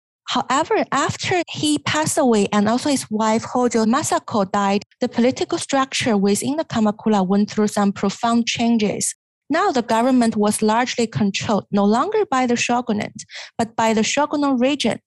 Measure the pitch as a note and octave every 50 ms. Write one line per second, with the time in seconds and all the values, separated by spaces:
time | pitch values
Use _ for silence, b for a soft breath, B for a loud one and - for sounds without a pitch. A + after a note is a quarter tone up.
0 | _ _ _ _ _ - - B3+ - - B3+ C#4+ E4 - A4 F4 - - - C4+
1 | D#4 F4 - - - - F#4+ F4 D#4+ - - - D#4 D4+ D4 C#4 - - - D4+
2 | D#4 - - F4 C#4+ B3 A3+ G#3 G3 - G#3 G#3 G3+ G#3+ A#3 B3+ - D4+ C#4 C4
3 | - - A3 G#3 A3 A3 A3 A3+ - - - B3 B3 A#3+ - A3+ A3 G#3+ A#3+ D4
4 | - - F4+ D#4 - - - G#3+ F#3+ F#3+ - G3+ G3+ G3 G3+ G#3 - - _ _
5 | B3 B3 - B3 A#3 C4 C4+ - F4+ - F4 D#4+ - - C4+ C4+ C4+ C4+ - -
6 | - C4 G#3 G3+ F#3+ G3+ G#3 - - B3 C#4+ D#4+ D#4 - - A#3 G#3+ G#3 G#3 -
7 | - A3 G#3+ G3 F#3 F3+ G3+ G3+ G#3 - - A3 G#3 G#3 - G#3 G3+ G3+ G3 -
8 | G#3 G3 - - - A#3 A#3 A#3 A#3 - - B3 A#3 A#3 A#3 A3 G#3+ F#3+ - -
9 | - - - - _ _ _ _ _ - C#4+ E4+ G4+ G4 C#4+ B3 - - A3+ A3+
10 | A#3+ C4+ B3+ B3 A#3 A3+ A3 G#3+ G#3 G#3+ G#3 - A3 G#3+ G#3+ A#3 B3+ B3 - -
11 | A#3 A3 - - G#3+ G3 G3 - - - G#3+ F#3+ - _ - G3+ G3+ G3+ G#3+ B3
12 | D4+ G4 A4 A4 G4 - C4 C4 B3+ A#3+ A#3+ A#3 - - A#3+ B3 B3 - G3+ G#3
13 | - - - G#3 - B B B B B B - A#3 A3+ - - A3+ A3+ A3 A3
14 | G#3+ - - C#4 D4 D4 D#4 D4 C#4+ C#4 C4+ A#3 B3 C4+ D4 C#4 - A3+ - -
15 | _